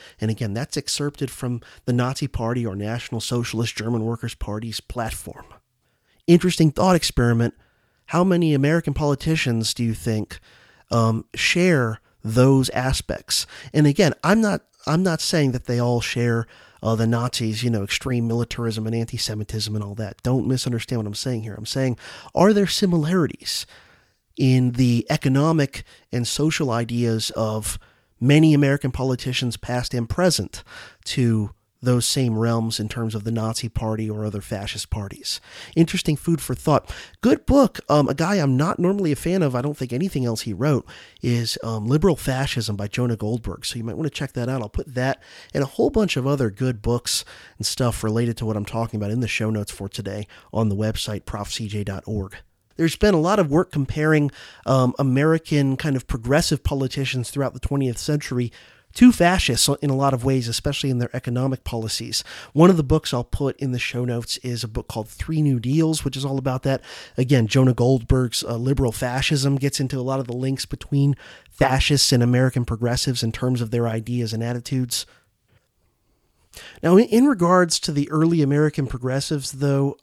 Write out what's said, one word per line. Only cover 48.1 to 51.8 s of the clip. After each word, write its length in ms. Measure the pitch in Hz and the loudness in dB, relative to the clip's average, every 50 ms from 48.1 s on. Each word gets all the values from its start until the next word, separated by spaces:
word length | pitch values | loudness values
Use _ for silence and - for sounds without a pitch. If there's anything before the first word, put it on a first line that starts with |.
| 107 113 120 117 113 - | 0 0 0 0 -2 -2
to 80 | 117 | -4
what 100 | 110 107 | -2 -2
I'm 100 | 104 101 | -2 -4
talking 340 | - - 113 113 110 - 107 | -4 -4 -4 -4 -4 -4 -4
about 100 | 104 101 | -4 -2
in 120 | 110 127 | -2 -2
the 60 | 120 104 | -2 -2
show 220 | - - 110 110 | -2 -2 -2 -2
notes 220 | 110 107 101 - | -2 -2 -4 -6
for 180 | - - 98 101 | -8 -10 -10 -10
today 380 | - - 101 98 101 104 104 - - - - _ - | -8 -8 -8 -6 -8 -8 -8 -10 -14 -20 -18 _ -2
on 160 | 110 113 107 | 0 0 0
the 60 | 98 | 0
website, 500 | 101 107 110 110 - - - 107 - - | 0 -2 -2 -2 -4 -6 -6 -8 -8 -8
prof 260 | - - 104 101 - | -10 -10 -8 -8 -8
C 160 | - - 113 101 | -8 -8 -8 -6
J 160 | 104 104 | -6 -6